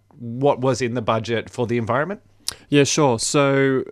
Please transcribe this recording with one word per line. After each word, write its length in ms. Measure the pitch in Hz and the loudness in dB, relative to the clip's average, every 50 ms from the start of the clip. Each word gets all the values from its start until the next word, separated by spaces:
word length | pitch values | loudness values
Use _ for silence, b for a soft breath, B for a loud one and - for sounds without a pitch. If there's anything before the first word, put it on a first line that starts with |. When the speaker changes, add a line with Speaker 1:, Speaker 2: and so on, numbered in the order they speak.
| _ _ _ - | _ _ _ -16
Speaker 1:
what 400 | 120 117 117 123 135 143 131 120 | -12 -12 -6 0 2 2 2 2
was 220 | 123 131 131 107 | 0 0 0 0
in 120 | 131 117 117 | -2 -4 -4
the 80 | 123 | -2
budget 480 | 110 120 113 113 107 104 117 110 - - | -2 0 0 0 -2 -2 -4 -4 -4 -6
for 160 | - - 123 | -6 -6 -4
the 120 | 104 117 120 | -2 -2 -2
environment? 440 | 113 107 117 131 151 175 202 - - _ _ B B B B B B B | -2 0 -2 -2 -2 -4 -6 -12 -14 _ _ B B B B B B B
Speaker 2:
Yeah, 140 | 143 143 139 | 2 4 4
sure. 360 | 131 - - 156 135 120 110 | 4 2 2 2 2 2 0
So, 640 | - - - 151 139 139 139 135 135 135 135 131 - - | -2 0 0 2 2 2 4 2 2 2 2 0 -2 -4